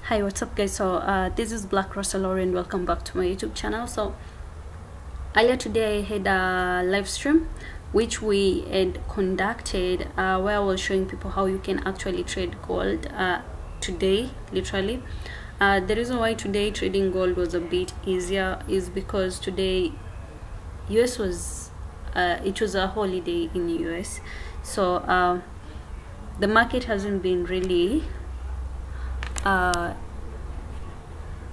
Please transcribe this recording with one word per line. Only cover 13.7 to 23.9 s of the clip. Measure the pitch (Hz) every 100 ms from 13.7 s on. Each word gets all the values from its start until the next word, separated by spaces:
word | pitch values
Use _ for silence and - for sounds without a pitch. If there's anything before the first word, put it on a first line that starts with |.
| -
today, | - 180 190 196 262 - -
literally. | 185 180 196 196 254 - - - - - -
Uh, | 202 196
the | 190 214
reason | 240 247
why | 226
today | 226 202 202 208
trading | 208 190 190 190
gold | 185 185 180
was | 175
a | 175
bit | 170 180 180 -
easier | 196 185 180 196 190 - -
is | 190 180
because | 180 196 208 185 185
today | - 185 190 185 175 - - - - - - - - - -
U | 214
S | 247 -
was, | 196 175 - - - - - - -
uh, | 185 180 170
it | 190 196
was | 214
a | 190 190
holiday | 208 196 185 175 170 165
in | 185 170
U | 165 165